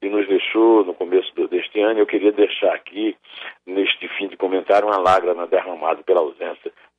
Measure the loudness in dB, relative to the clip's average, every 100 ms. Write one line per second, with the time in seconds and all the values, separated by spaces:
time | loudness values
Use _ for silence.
0 | -4 -2 0 0 0 2 4 6 2 -2
1 | 0 0 0 -4 -4 -4 -4 -2 0 2
2 | 0 2 0 2 0 2 0 0 -6 -6
3 | -6 -6 _ -20 -18 -18 -8 -2 -2 -2
4 | -6 -8 -10 -4 -2 -2 2 2 2 2
5 | 4 4 2 -2 0 -2 -2 -6 -4 -4
6 | 2 2 2 -4 -10 -10 -14 -16 _